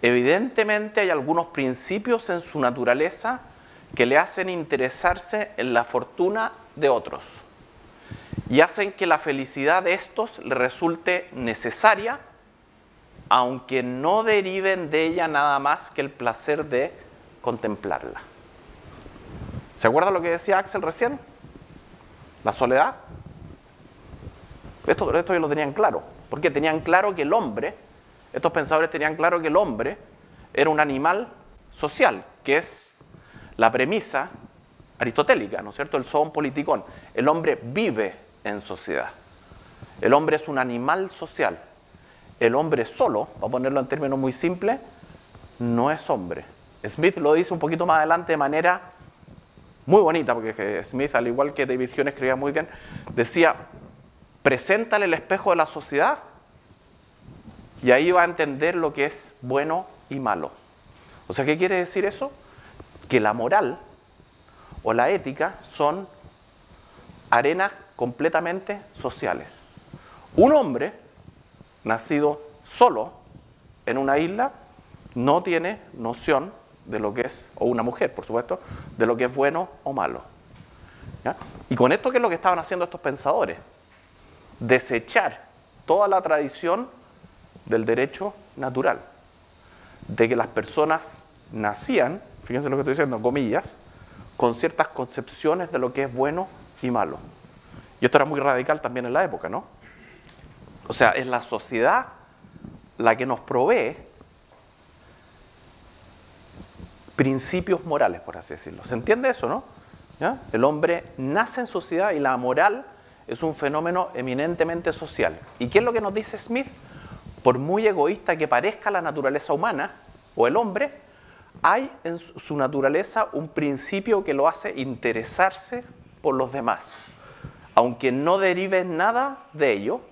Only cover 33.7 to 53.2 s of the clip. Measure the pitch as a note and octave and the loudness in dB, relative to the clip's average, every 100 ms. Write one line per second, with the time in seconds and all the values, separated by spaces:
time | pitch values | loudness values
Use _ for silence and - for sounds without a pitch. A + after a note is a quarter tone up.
33.7 | B2 C3 G#3+ - C#3 D3+ - - - _ | 4 0 0 -2 -4 -4 -10 -20 -20 _
34.7 | _ - - C3 A#2 D3 A#3 G#2 G2 G#2 | _ -20 -6 -4 0 4 2 2 -6 -8
35.7 | - C#3+ - B2+ D3+ D#3 D3+ D3+ C3+ C#3+ | -8 -4 -4 0 0 0 0 -2 -2 -2
36.7 | C3 - - - - B2+ E3 D#3 C3 A2+ | -2 -2 -18 -12 0 2 2 2 -2 -2
37.7 | C#3+ A3 A2+ G2+ - - _ G#2+ G#2 G2+ | -2 0 0 -2 -4 -20 _ -8 -8 -8
38.7 | F#2 - D2 A#1+ - - - - - - | -12 -6 -4 -6 -10 -20 -20 -20 -20 -20
39.7 | - - - - C#3 D#3 D3+ D3+ C#3+ B2+ | -20 -20 -2 4 4 4 0 0 -2 -2
40.7 | A#2+ C3 E3+ F#3+ - E3+ - C3 E2+ - | -2 -2 -2 -4 -8 -14 -2 -2 -2 -16
41.7 | - _ - - - - - A#2 B2 D#3 | -20 _ -20 -20 -20 -20 0 2 4 2
42.7 | D3 A2+ - B3 A2 B2+ - G#2 B2+ C3 | 0 -2 0 2 2 -2 -6 -4 -2 0
43.7 | C#3 C3+ - C#3+ C3+ C3+ B2+ E3+ F3 G3 | 0 -2 -2 -2 0 -2 0 -2 0 -2
44.7 | C4+ - - - - - - - - A#2+ | -2 -6 -20 -20 -20 -20 -20 -20 -6 -2
45.7 | A#2 B2+ D#3 - C3+ F2+ D2+ - - - | 2 2 0 -2 -2 -2 -10 -12 -20 -20
46.7 | - G#2 - E3+ F#3+ D3 D#3 D#3 E3+ D#3 | -14 -12 0 2 2 4 4 2 -2 -2
47.7 | E3 F3 D#3+ D#3 E3 F3 D#3+ C#3 D3+ E3+ | -2 2 2 4 2 2 0 2 2 2
48.7 | F3+ - - - _ - - - - - | 0 -4 -20 -20 _ -20 -20 -20 -20 -20
49.7 | - - F#3 F3+ D#3+ B2+ A#2 A2 G#2+ G2+ | -18 -6 -2 0 0 -2 -4 -4 -6 -6
50.7 | G2+ - B2+ C#3+ B2 A#2+ B2 C#3+ C#3+ C3 | -6 -8 -6 -2 -2 -2 -2 -2 -2 -4
51.7 | B2+ B2+ - D3 C#3 C3 C3 C#3+ C#3 D#3+ | -2 -4 -4 -4 -2 -2 -2 -2 -4 -6
52.7 | - - - - - | -12 -18 -16 -10 -2